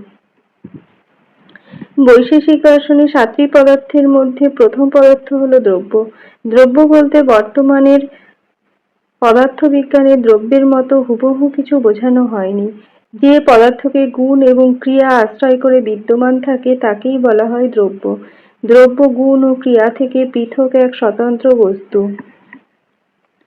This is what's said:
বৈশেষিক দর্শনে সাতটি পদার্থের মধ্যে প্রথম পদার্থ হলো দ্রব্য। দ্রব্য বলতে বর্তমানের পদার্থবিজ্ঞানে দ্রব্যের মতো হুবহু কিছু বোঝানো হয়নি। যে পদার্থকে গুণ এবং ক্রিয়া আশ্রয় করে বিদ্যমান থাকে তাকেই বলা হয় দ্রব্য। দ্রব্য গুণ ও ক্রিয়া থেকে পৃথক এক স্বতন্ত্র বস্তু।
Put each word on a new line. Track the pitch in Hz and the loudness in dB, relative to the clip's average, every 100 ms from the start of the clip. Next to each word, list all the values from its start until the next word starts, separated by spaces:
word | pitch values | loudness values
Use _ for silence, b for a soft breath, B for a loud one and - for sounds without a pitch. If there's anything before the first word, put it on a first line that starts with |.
| - _ _ _ _ _ - - _ _ _ _ _ _ _ B B B B - | -16 _ _ _ _ _ -20 -20 _ _ _ _ _ _ _ B B B B 0
বৈশেষিক | 254 240 247 302 311 302 | 4 4 4 0 0 2
দর্শনে | 302 294 294 285 294 | 2 2 0 0 0
সাতটি | 294 226 - 285 | 0 -4 -2 0
পদার্থের | 294 277 277 - 294 277 | 2 2 0 -2 -2 2
মধ্যে | 269 262 254 285 | 0 -2 -2 -4
প্রথম | 277 220 254 277 | 0 0 0 0
পদার্থ | 285 269 269 - | 4 4 2 -2
হলো | 277 269 254 | -4 0 0
দ্রব্য। | 208 185 196 220 220 b b b 226 | 0 -4 -4 -4 -6 b b b -2
দ্রব্য | 233 254 269 | 2 2 4
বলতে | 302 302 285 302 | 4 4 2 0
বর্তমানের | 262 214 214 285 277 277 277 285 277 b b b _ _ _ _ _ _ _ - | 2 0 0 -2 0 2 2 2 -2 b b b _ _ _ _ _ _ _ -4
পদার্থবিজ্ঞানে | 240 233 262 262 302 277 277 277 269 269 | 0 2 0 -2 -2 -2 0 0 2 2
দ্রব্যের | 226 214 226 269 269 | 2 0 2 0 2
মতো | 262 262 269 | 0 0 -2
হুবহু | 254 233 262 269 285 | -2 -4 -2 -2 -4
কিছু | 277 - 285 | -6 -4 -2
বোঝানো | 220 208 247 254 | 0 -2 -2 -2
হয়নি। | 240 214 190 202 208 214 b b b | -2 -4 -6 -6 -8 -12 b b b
যে | 214 277 294 | -2 2 2
পদার্থকে | 285 226 240 247 277 277 262 | 4 4 2 0 -4 -2 -4
গুণ | 247 262 277 | -4 -2 2
এবং | 262 254 254 254 | 2 2 0 0
ক্রিয়া | 269 269 262 | -2 0 0
আশ্রয় | 247 214 214 269 254 | 0 -2 -2 -2 0
করে | 262 254 | 0 0
বিদ্যমান | 214 208 220 240 254 254 | -2 -8 -4 -2 -2 -2
থাকে | 254 254 254 254 | -4 -4 -4 -2
তাকেই | 240 208 254 269 | -4 -6 -6 -2
বলা | 247 214 226 | 0 0 -2
হয় | 240 247 | -4 -4
দ্রব্য। | 226 196 196 196 208 B B B B | -2 -4 -4 -10 -10 B B B B
দ্রব্য | 226 247 254 254 285 | 2 4 4 2 -2
গুণ | 240 269 269 | 0 0 0
ও | 262 | 0
ক্রিয়া | 262 262 233 226 | -2 0 0 0
থেকে | 233 254 262 254 | -2 -4 -4 -4
পৃথক | 247 233 - 262 | -4 -6 -4 -2
এক | 254 254 | 0 -2
স্বতন্ত্র | 247 226 208 240 233 262 240 | -2 -6 -4 -6 -2 0 2
বস্তু। | 196 196 - 208 202 202 - _ _ - _ _ _ _ _ _ _ _ | 0 -2 -6 -6 -6 -10 -18 _ _ -20 _ _ _ _ _ _ _ _